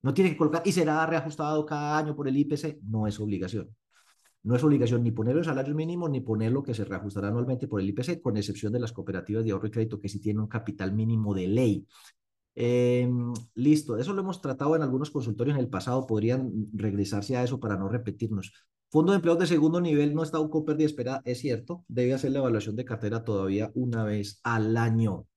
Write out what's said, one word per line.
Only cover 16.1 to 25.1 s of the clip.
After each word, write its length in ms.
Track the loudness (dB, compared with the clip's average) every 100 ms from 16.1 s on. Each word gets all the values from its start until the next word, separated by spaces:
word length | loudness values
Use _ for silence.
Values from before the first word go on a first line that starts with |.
| 0 2 0 -2 -4 -4
regresarse 640 | -2 -2 0 0 -2 -2 0
a 60 |
eso 180 | 0 -2
para 160 | -2 -2
no 140 | -2
repetirnos. 640 | -2 -4 -6 -4 -4 -6 _ _ _ _
Fondo 240 | 4 4
de 40 | 4
empleados 240 | 4 2
de 60 | 4
segundo 320 | 4 4 4
nivel 360 | 2 4 4
no 80 | 0
está 160 | -2 -2
con 260 | 0 0
pérdida 200 | 0 2
de 60 | 2
espera, 300 | 0 -4 -4 -4
es 140 | -4
cierto, 440 | -2 -4 -4 -12 -6
debe 280 | 0 2
hacer 180 | 2 0
la 60 | 0
evaluación 360 | 2 2 0
de 120 | -6 -6
cartera 380 | -4 -2 -2
todavía 460 | -2 -2 0 0 -2
una 300 | -2 -2 0
vez 360 | 0 -2 -4 -6
al 320 | -2 0 2 2
año. 480 | 2 2 2